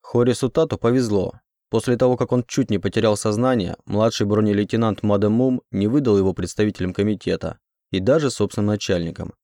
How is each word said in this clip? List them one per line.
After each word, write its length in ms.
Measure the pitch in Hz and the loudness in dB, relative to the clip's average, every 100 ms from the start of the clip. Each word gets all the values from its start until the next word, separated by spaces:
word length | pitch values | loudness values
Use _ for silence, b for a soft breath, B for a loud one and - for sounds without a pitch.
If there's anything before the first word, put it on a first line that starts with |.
Хорису 480 | - 117 123 117 127 | -2 0 2 0 -2
Тату 300 | - 160 - | 0 -2 0
повезло. 600 | 120 127 120 101 87 - _ _ _ | 0 0 0 -2 -2 -8 _ _ _
После 300 | 113 120 120 | -4 0 2
того, 180 | 127 123 | 2 2
как 160 | 123 | 0
он 120 | 123 | -2
чуть 260 | - - 127 | -2 -2 0
не 80 | 101 | 0
потерял 380 | 98 113 110 104 | -2 0 2 2
сознание, 600 | 110 104 127 254 87 - | 0 0 0 0 -2 -6
младший 420 | - 101 113 - 101 | -4 0 0 0 0
бронелейтенант 760 | 104 107 104 104 113 113 101 | 2 2 2 0 0 0 0
Мадэмум 580 | 104 104 104 113 131 127 _ | 0 2 2 2 2 0 _
не 160 | 98 104 | -2 0
выдал 300 | 139 131 101 | 2 4 4
его 160 | 95 | 2
представителям 640 | 90 90 - 107 - 92 | 0 -6 -2 -2 0 -6
комитета 640 | 90 104 101 - 90 92 - _ _ _ | -2 -2 -2 -4 -4 -6 -10 _ _ _
и 100 | 95 | -2
даже 300 | 98 151 143 | 2 2 0
собственным 380 | - 101 - 104 | -2 -4 0 -2
начальникам. 680 | 104 - 90 82 - 87 - | -2 -2 -2 -2 -8 -12 -14